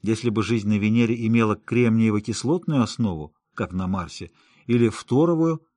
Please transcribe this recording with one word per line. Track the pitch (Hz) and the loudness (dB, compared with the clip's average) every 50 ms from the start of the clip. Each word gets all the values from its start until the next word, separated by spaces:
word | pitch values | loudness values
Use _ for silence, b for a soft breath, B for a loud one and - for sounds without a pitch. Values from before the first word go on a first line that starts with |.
Если | - 101 113 107 - 120 | -2 -2 -4 -2 -2 -2
бы | 107 107 101 | -2 -2 0
жизнь | 92 117 113 98 | 0 -2 -2 0
на | 104 107 | 0 0
Венере | 104 101 107 110 117 120 110 120 117 117 | 2 2 2 4 2 2 2 0 -2 0
имела | 110 113 117 113 107 104 | 2 2 4 4 2 0
кремниево-кислотную | - _ - 113 120 123 117 110 113 113 110 104 107 107 - 110 - - 120 160 180 - - 156 135 117 | -2 _ -2 0 2 2 4 4 4 4 2 2 0 -2 -4 -8 -4 -2 -2 -2 -2 -2 -2 0 0 0
основу, | 101 - - 120 104 87 78 76 73 _ _ _ _ _ | -2 -2 -2 -2 -2 -2 -6 -10 -14 _ _ _ _ _
как | - 92 85 85 | -8 -8 -6 -4
на | 92 92 | -4 -4
Марсе, | 90 95 95 87 80 - - 92 85 b b b b b b b | -2 -4 -4 -6 -8 -12 -16 -18 -18 b b b b b b b
или | b 117 120 117 113 | b 2 2 2 2
фторовую | 104 - - - 120 135 160 170 170 160 165 165 160 156 _ _ _ | 0 -4 -6 -2 2 2 2 2 2 2 0 0 -2 -4 _ _ _